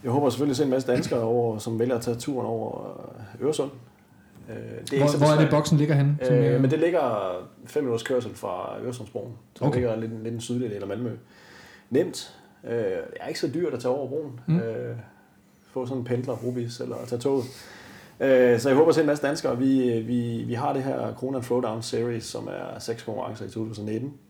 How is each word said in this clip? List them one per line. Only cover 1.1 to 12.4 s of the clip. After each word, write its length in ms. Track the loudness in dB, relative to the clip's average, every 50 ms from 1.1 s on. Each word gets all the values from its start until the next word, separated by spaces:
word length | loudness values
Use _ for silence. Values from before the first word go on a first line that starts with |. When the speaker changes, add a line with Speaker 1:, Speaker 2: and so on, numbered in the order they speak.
| 0 0
Speaker 1:
over, 380 | 2 2 2 2 2 0 -2 -4
som 200 | -4 -4 0 0
vælger 160 | 0 0 0
at 60 | -2
tage 140 | 0 -2 -4
turen 300 | -4 -4 -4 -4 -4 -2
over, 540 | -4 -4 -4 -4 -6 -6 -8 -10 -10 -12 -12 -14 -16 -16 -16 -16 -16 -10 -4
øh, 60 | -2
Øresund. 240 | -2 0 0 -2 -4 -6 -14 -20 -20 _ _ _ _ _ -20 -20 -20 -20 -20 -16 -14
Øh, 60 | -12
det 60 | -12
er 160 | -12 -12 -12 -12 -8 -2
ikke 60 | 2 4
Speaker 2:
Hvor, 80 | 4
Speaker 1:
så 100 | 4 6 6
Speaker 2:
hvor 80 | 6
er 40 | 8
det, 60 | 8
Speaker 1:
besværligt. 140 | 8 6 6
Speaker 2:
boksen 280 | 6 4 4 4 4 4
ligger 160 | 6 4 4
henne, 220 | 4 4 4 2 2
som 120 | 2 4 4
Speaker 1:
Øh, 100 | 6 6
Speaker 2:
jeg 160 | 6 4 4
Speaker 1:
men 100 | 4 4
det 80 | 4 4
ligger 540 | 2 4 4 2 2 2 0 0 -2 -2 -4 -6 -8 -12 -18 -20 -20
fem 160 | -4 -4 -2 0
minutters 180 | 0 -2 -2 0 0
kørsel 260 | 0 0 0 -2 -10
fra 420 | -8 -6 -6 -6 -4 -6 -8 -8 -6 -8
Øresundsbroen, 480 | -8 -8 -8 -12 -10 -10 -10 -10 -10 -14 -16 -18 _ _
som 120 | 0 0
Speaker 2:
Okay. 120 | 0 2 2
Speaker 1:
ligger 180 | 0 0 0
lidt, 260 | -2 -4 -6 -8 -6
lidt 100 | -6 -6
den 80 | -6 -6
sydlige 340 | -6 -4 -4 -2 -2 -4 -4
del 80 | -6
af 60 | -6 -6
Malmø. 220 | -6 -4 -4 -6 -6 -8 -14 _ -20 -20 -20 -20 -20 -20 -20 -20 -20 -20 _ _
Nemt. 440 | 0 0 0 0 -4 -10 -14 -14 -18 -20